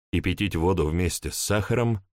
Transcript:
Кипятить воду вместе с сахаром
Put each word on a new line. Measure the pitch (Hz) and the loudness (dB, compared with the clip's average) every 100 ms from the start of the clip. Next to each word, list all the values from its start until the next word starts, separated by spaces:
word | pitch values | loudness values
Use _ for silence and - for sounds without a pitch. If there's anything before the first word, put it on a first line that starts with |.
| _ | _
Кипятить | 87 - - 101 82 | -2 0 -2 -2 2
воду | 87 90 76 | 2 2 2
вместе | 82 87 - 71 | 2 0 -2 -6
с | - | -6
сахаром | - 104 - 117 117 107 - | 0 0 0 0 0 -2 -6